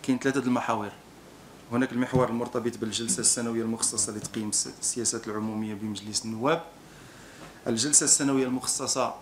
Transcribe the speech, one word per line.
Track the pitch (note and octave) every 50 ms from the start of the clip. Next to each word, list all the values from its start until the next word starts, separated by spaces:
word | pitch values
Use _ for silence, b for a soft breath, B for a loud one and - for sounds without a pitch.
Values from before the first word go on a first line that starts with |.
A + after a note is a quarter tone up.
| -
كاين | - C3 B2
ثلاثة | - C#3 C3 C#3
د | B2+
المحاور. | B2+ B2 A#2 A2+ - A#2 A2 G#2 G2+ - - - - - - - - - - - - - - - - A#2
هناك | B2 C3 C3 A#2+
المحور | A#2+ B2+ B2 - B2 B2+ A2+
المرتبط | A2+ A#2 A#2+ A#2 - B2 A2 A#2+ A2+
بالجلسة | G#2+ A2+ A2 G2+ - A#2 A2 G2 -
السنوية | A2 - - B2+ A#2 A#2 A2+ A2+ A2+
المخصصة | A2+ A2+ A2 - - - G#2+ - - G#2
لتقييم | G#2+ - - - A#2 G#2+ G#2
الس-، | G2+ - - - - -
السياسات | - - - B2+ A2+ G#2+ - A2+ A2 A2+
العمومية | G#2 G#2+ G#2+ A2 G#2+ G#2+ A2 G#2+ G#2+
بمجلس | G2+ G#2+ G#2+ G#2 F#2+ G#2 G#2+ G#2 - -
النواب، | A2+ A2+ A2 A#2 C#3+ D#3+ E3 - - - - B B B B B B B B B B B B B B B B B
الجلسة | - A#2 A2+ A2+ D3+ C#3+ - E3
السنوية | C#3 - - D3 C#3 C#3 C3+ C3
المخصصة | B2+ B2+ B2+ - - - - C3+ A#2+ - C#3 B2 A2+ - -